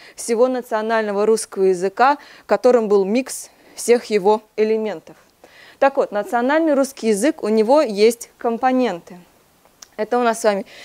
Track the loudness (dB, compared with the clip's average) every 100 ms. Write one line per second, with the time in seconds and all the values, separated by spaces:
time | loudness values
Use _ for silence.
0 | -14 -10 -4 0 0 0 -4 -4 -2 -2
1 | -2 0 2 0 -2 -2 0 0 -2 0
2 | 2 0 -6 -12 -4 2 4 2 2 0
3 | 2 -2 -4 -10 -16 _ _ -6 0 0
4 | 0 0 2 0 -2 -2 -2 -2 -4 -8
5 | -14 -20 _ _ -20 -20 -14 0 0 0
6 | -4 -4 -4 -2 0 0 2 0 -2 -2
7 | -2 0 0 -2 0 0 2 2 2 2
8 | 2 2 -8 -8 -6 -2 -2 0 -2 -4
9 | -12 -20 -20 _ _ _ _ _ -16 -10
10 | -4 0 0 0 0 0 -6 -16